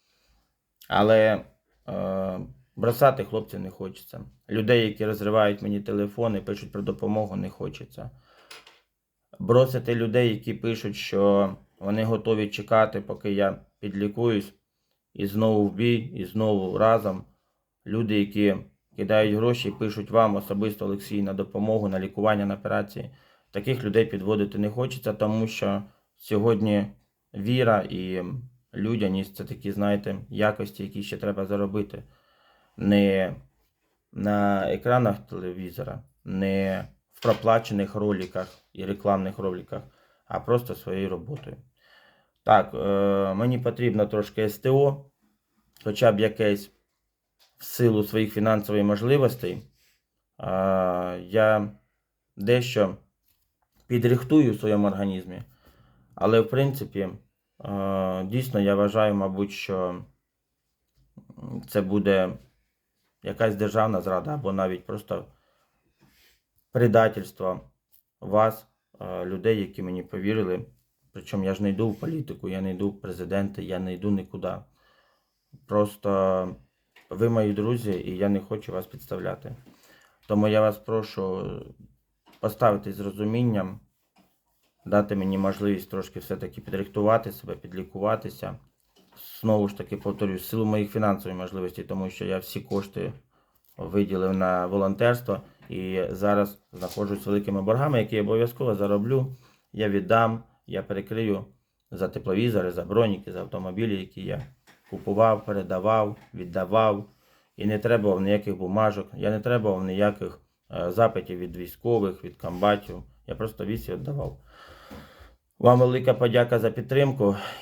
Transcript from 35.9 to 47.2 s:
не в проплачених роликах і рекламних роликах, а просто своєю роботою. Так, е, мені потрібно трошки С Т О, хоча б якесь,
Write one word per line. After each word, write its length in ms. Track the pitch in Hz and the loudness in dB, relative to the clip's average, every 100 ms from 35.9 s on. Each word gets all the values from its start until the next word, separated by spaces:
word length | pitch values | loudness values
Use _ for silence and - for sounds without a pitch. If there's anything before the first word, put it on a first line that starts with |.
| 95 - _ | -12 -16 _
не 640 | 95 95 98 98 95 92 98 _ _ | -8 -2 0 0 0 -2 -6 _ _
в 80 | _ | _
проплачених 720 | 117 104 110 113 - 101 98 104 | 0 2 4 4 2 -2 -2 -2
роликах 520 | 104 98 92 92 92 - _ | -2 -2 -4 -6 -8 -12 _
і 120 | - 95 | -10 -8
рекламних 540 | 101 104 98 95 - | -2 0 0 0 -4
роликах, 420 | 98 90 - - - _ _ _ - | -6 -6 -8 -12 -14 _ _ _ -10
а 120 | - | -6
просто 360 | - 120 120 95 | 0 0 0 -10
своєю 340 | - 95 95 | -8 -4 -4
роботою. 460 | 87 82 73 - - _ _ _ _ _ _ _ _ | -6 -8 -12 -14 -18 _ _ _ _ _ _ _ _
Так, 300 | - 104 - | 4 6 4
е, 600 | 60 95 98 101 98 98 | -2 0 2 2 2 0
мені 260 | 95 123 127 | 0 0 0
потрібно 460 | 123 110 120 104 101 | -2 0 0 2 0
трошки 360 | 107 104 - | 0 -4 -2
С 160 | 107 - | -2 -2
Т 120 | 131 | 2
О, 360 | 135 143 143 - _ _ _ _ _ _ _ | 4 4 2 -8 _ _ _ _ _ _ _
хоча 280 | 107 101 117 | -6 4 4
б 80 | 104 | 6
якесь, 520 | 107 104 107 101 - _ _ _ _ _ | 2 2 2 0 -4 _ _ _ _ _